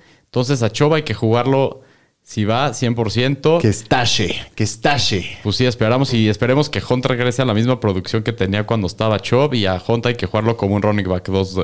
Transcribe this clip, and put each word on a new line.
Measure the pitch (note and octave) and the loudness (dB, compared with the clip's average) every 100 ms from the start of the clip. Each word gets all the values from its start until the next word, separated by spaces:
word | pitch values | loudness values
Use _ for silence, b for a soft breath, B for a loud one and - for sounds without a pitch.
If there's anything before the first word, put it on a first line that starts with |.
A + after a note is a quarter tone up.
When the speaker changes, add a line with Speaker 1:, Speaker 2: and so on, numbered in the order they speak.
| b b | b b
Speaker 1:
Entonces, | b B2+ B2+ C3+ | b -2 0 0
a | A2 | 0
Chop | - D3 | 2 2
hay | D#3 | 2
que | D3+ | -2
jugarlo | G#2+ A2+ A#2+ A#2+ C3+ C3+ - b b b b | -2 2 2 2 2 0 -4 b b b b
si | - A2 G#2 | -8 -4 0
va, | A#2 C#3+ A2+ | 0 -2 -2
cien | A#2+ | -2
por | A#2 A2 | 0 -2
ciento. | A#2 C3 C#3+ D#3 E3 | 0 0 0 2 4
Speaker 2:
Que | A2+ | 2
estalle, | G2 - C3+ A#2+ - F2+ - - - | 0 0 0 2 0 -2 -4 -10 -4
que | |
estalle. | G#2+ - D3+ C#3 - G2 - - | -4 0 0 0 0 -2 -4 -6
Speaker 1:
Pues | A2 G2+ | -4 0
sí, | B2+ | 0
esperamos | A2+ A2 B2+ C3+ | 2 0 2 0
y | A#2+ G#2+ | 2 2
esperemos | G2+ A#2+ C3+ D3 | 2 2 2 0
que | G2+ - | -4 -2
Hunt | B2+ C3 | 0 0
regrese | A#2+ B2 A#2+ | 0 0 0
a | B2+ | 0
la | G#2 | 2
misma | A#2+ B2 | 0 0
producción | G#2+ F#2 - A2+ | 0 -2 -2 -2
que | G#2+ | -2
tenía | A#2 F#2+ G#2 G#2 | -2 0 0 0
cuando | A2+ F2+ | -2 -2
estaba | - A2 G#2 | -2 0 0
Chubb, | - B2 C#3+ B2+ | 2 2 2 0
y | F#2+ | 0
a | F2+ - | 0 0
Hunt | A#2 A#2+ | 0 0
hay | A#2 | -2
que | F#2 | -2
jugarlo | A2 A2 A2+ | 0 0 0
como | G2 G2+ | 0 2
un | |
running | G#2 G#2 F#2 | 2 0 0
back | F2+ - | -4 -2
dos, | F#2+ F#2 F#2 | -2 0 -2